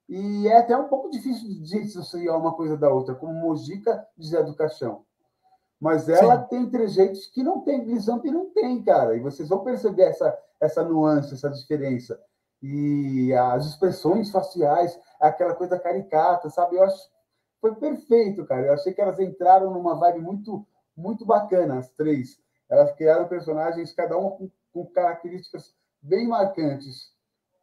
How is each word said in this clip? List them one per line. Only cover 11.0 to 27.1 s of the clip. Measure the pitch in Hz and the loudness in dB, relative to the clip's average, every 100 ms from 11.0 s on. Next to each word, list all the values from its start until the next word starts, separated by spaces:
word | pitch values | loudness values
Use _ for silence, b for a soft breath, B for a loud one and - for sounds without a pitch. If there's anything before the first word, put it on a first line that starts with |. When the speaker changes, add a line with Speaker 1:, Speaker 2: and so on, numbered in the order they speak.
| 156 151 139 | 2 2 -2
Speaker 1:
essa | 131 143 | -6 -8
diferença. | 139 - 151 139 123 - 113 _ _ _ _ | -8 -6 -6 -4 -6 -8 -14 _ _ _ _
E | 139 143 147 143 139 131 127 | -10 -4 -2 -2 -2 0 2
as | 123 127 - 147 | 2 2 0 -4
expressões | - 185 - 151 208 214 | -2 -2 0 0 0 0
faciais, | 285 285 175 147 156 175 - b b | -2 -4 0 2 2 0 -4 b b
aquela | 151 151 175 | 0 2 -2
coisa | 170 180 180 | -2 -4 -4
caricata, | 175 190 - 156 170 175 156 | -2 -4 0 2 4 2 -2
sabe? | 160 175 180 | -2 0 4
Eu | |
acho | 190 190 - _ _ _ _ _ | 2 2 -10 _ _ _ _ _
foi | 220 | -2
perfeito, | 220 294 254 - 233 208 196 151 | -2 -6 -6 2 4 4 -2 -4
cara. | 190 202 | -2 2
Eu | |
achei | 190 190 | 2 0
que | 190 | -2
elas | 202 190 | -2 -2
entraram | 190 - 175 190 190 | -4 0 6 6 6
numa | 185 175 156 | -2 -4 2
vibe | 175 170 | 2 0
muito, | 170 202 214 202 - _ _ - | -6 -10 -10 -12 -12 _ _ -14
muito | 180 220 202 | -10 -8 0
bacana, | 208 208 185 160 127 | 0 2 0 0 -4
as | 127 | -8
três. | _ 156 143 123 - _ _ _ | _ -2 -2 -4 -14 _ _ _
Elas | 127 190 | 4 4
criaram | - 156 165 175 | 4 4 4 2
personagens, | 175 160 156 165 170 160 | -6 -4 -4 -4 -4 -8
cada | - - 170 | -6 -4 -4
uma | 196 | -4
com, | 196 190 _ _ | -8 -16 _ _
com | 170 175 | -14 -6
características | - 175 170 175 180 - 160 - _ _ _ | -2 -2 -2 -12 -14 -16 -20 -20 _ _ _
bem | 143 196 233 | -4 -2 0
marcantes, | 233 196 175 156 131 135 127 - | 0 0 0 -4 -4 -12 -18 -20